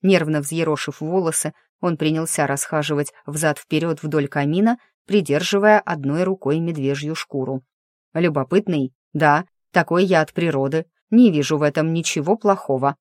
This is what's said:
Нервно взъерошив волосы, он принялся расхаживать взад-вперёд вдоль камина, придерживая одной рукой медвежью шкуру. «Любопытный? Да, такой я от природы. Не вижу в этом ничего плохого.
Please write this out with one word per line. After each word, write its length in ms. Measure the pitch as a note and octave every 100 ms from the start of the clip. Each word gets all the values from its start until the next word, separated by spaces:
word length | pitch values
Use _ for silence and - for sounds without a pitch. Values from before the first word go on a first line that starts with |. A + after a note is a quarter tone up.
Нервно 380 | F#3 F#3 D#3 D#3
взъерошив 600 | C#3+ E3 D#3+ D3 - C#3
волосы, 520 | D#3 F#3 E3+ D#3+ D#3 - _ _
он 160 | F3 D#3+
принялся 520 | D#3 D#3+ D#3+ - D3
расхаживать 640 | C#3 - D#3+ D3 D3 C#3+ _ -
взад-вперёд 760 | D3+ D#3+ C#3+ - D#3 E3+ D#3
вдоль 240 | D#3 D3+ C#3+
камина, 520 | - C#3+ E3 G#3+ A#3+ _ _ _
придерживая 720 | G3+ E3 C#3 - G3+ G#3 G#3+
одной 460 | - E3 C#3 D3+
рукой 340 | F#3 F#3+ - D#3
медвежью 560 | E3 D#3+ C3+ C#3 D3
шкуру. 480 | D#3+ - C#3+ C3 C3+ _ _ _ _ _
«Любопытный? 800 | D#3+ E3+ D3+ C3 F3+ G#3+ E3 C3 _ _
Да, 320 | D3+ D3+ C#3+ F3+ _ _
такой 340 | - E3 E3+
я 180 | F#3+ F3
от 100 | D3+
природы. 540 | - E3 C3+ C3+ D#3+ E3 _ _
Не 200 | A3+ B3
вижу 280 | D#3 C#3 D#3
в 40 |
этом 300 | D3 D3 D#3
ничего 440 | E3 D#3+ - D3+ A3
плохого. 600 | G#3 G3 - C3+ C#3 C#3